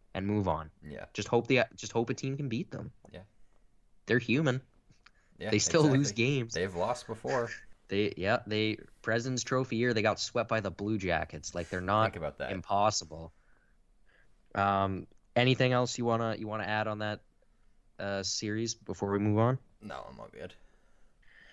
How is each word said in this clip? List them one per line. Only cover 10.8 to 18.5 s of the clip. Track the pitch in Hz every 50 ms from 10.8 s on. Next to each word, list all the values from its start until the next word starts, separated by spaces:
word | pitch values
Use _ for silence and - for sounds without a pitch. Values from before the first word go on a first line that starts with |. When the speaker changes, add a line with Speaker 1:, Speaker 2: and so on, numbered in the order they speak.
| 101 107 110 98
Speaker 1:
Jackets. | 95 90 82 80 80 - - 76 - - -
Like, | 90 82 -
they're | 95 90
not | 90 95 104 107 110 104
Speaker 2:
Think | -
about | 92 78 71 - -
that. | 69 -
Speaker 1:
impossible. | 98 92 87 - 98 101 104 107 104 - 90 78 78 80 80 80 - _ _ _ - _ _ _ _ _ _ _ _ _ - - _ _ - - - _ _ - -
Um, | 101 98 101 98 98 98 95 95 90 - - - - _ _ -
anything | 120 123 131 127 - 127 127
else | 127 123 123 120 - -
you | 120
wanna, | 120 117 113 117 113 107 -
you | 107
wanna | 104 107 110 95
add | 98 107 107 107 107
on | 107 107
that, | 107 107 104 - - _ _ _ _ _ _ _ _ - _ _ _ _ _ -
uh, | 98 98 98 98
series | 95 - - - 110 107